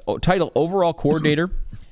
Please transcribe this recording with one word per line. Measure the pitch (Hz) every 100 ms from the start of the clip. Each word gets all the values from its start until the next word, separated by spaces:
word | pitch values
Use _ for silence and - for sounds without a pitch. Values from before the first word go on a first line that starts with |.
| -
o-, | -
title | - 185 160
overall | - 165 196 170
coordinator, | 160 143 156 151 151 180
<clears throat> | - - - -